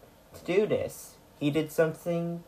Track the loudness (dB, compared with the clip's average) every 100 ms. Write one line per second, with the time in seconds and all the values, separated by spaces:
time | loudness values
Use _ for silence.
0 | -20 -20 -20 -10 0 2 2 2 -2 -8
1 | -18 -20 -20 -2 0 2 2 2 2 0
2 | -2 -2 -2 -6